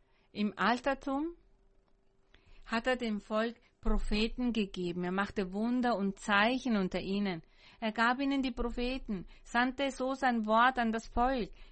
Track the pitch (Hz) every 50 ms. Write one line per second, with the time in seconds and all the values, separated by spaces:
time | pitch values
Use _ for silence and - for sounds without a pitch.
0 | _ _ _ _ _ _ - 196 208 208 - - 185 208 240 240 - - 269 269
1 | - 285 269 277 302 339 339 - - _ _ _ _ _ _ _ _ _ _ _
2 | _ _ _ _ _ _ _ - _ - - - - - 220 233 226 262 254 254
3 | 247 226 214 202 - - 214 214 226 240 226 - _ _ _ _ - 220 214 208
4 | - - 220 208 220 233 - - 247 247 220 226 208 196 - 185 180 175 170 180
5 | 180 180 185 196 202 202 - - 196 180 185 202 220 240 247 254 247 247 226 185
6 | 196 196 196 - - - 208 202 208 233 262 254 - 262 220 202 190 185 - 180
7 | - 175 190 202 208 196 180 160 - - _ - - - - - - 220 214 -
8 | 226 233 247 254 277 277 277 269 262 269 247 - 240 240 233 254 240 247 254 -
9 | - - 214 180 165 - - - - - - 240 247 262 254 - 277 269 - -
10 | 254 262 269 262 269 254 240 233 214 214 220 226 240 254 247 254 233 226 220 226
11 | - - - 240 240 254 269 247 196 - - - - -